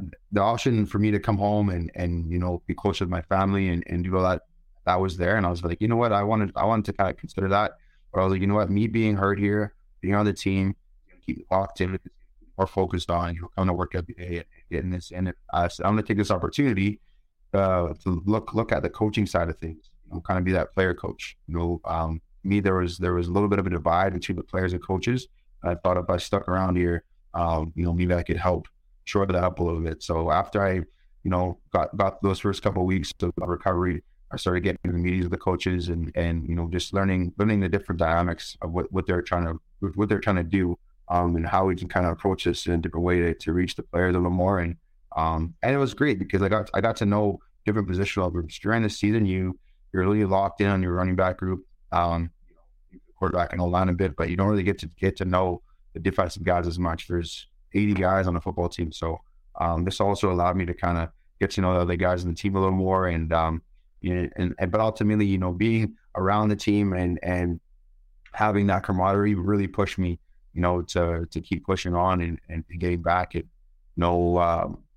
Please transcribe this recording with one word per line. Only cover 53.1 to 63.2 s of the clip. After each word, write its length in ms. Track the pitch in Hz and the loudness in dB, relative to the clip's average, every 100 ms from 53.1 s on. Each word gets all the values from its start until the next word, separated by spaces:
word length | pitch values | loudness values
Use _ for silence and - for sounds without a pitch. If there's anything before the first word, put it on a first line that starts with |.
| _ | _
quarterback 360 | 92 87 85 | 0 0 -2
and 80 | 90 | -2
O-line 280 | 87 90 92 | 0 2 2
a 40 | |
bit, 220 | 90 95 | 2 -2
but 160 | 71 80 | 0 -4
you 60 | 87 | 0
don't 100 | 98 | 2
really 160 | 104 | 2
get 160 | 92 92 | 2 -2
to, 80 | 80 | -8
get 300 | - 95 - | -2 -2 0
to 80 | |
know 380 | 92 90 92 87 - - - | 0 2 2 -2 -8 -20 -16
the 60 | - | -4
defensive 460 | 87 - 90 - | -2 0 -2 -2
guys 240 | 90 87 87 | 0 0 0
as 100 | 85 | -2
much. 300 | 87 82 - | -2 -4 -4
There's 400 | 87 82 - - _ - | -4 -4 -12 -18 _ -4
eighty 200 | 98 104 | 0 2
guys 340 | 95 92 95 92 | 2 2 2 2
on 60 | |
the 60 | 87 | -2
football 280 | 95 87 85 | -4 -2 -4
team. 240 | - 82 | -2 -6
So, 280 | - 82 82 - - - - | -4 -6 -6 -12 -20 -20 -2
um, 240 | 85 82 | 0 0
this 160 | 87 - | -2 0
also 300 | 101 98 98 | 0 2 0
allowed 260 | 90 87 92 | 2 2 0
me 80 | 87 | -2
to 80 | |
kinda 380 | 90 90 85 82 - _ _ | -2 -2 0 -4 -8 _ _
get 100 | 101 | -2
to 80 | - | 2
know 140 | 92 | 2
the 60 | 90 | 2
other 160 | 87 87 | 2 2
guys 260 | 90 90 | 2 2
in 80 | 90 | -2
the 60 | 82 | -2
team 180 | 104 | -2
a 60 | 95 | 2
little 140 | 95 | 2
more. 340 | 95 92 92 92 | 2 2 2 2
And, 240 | 82 | 0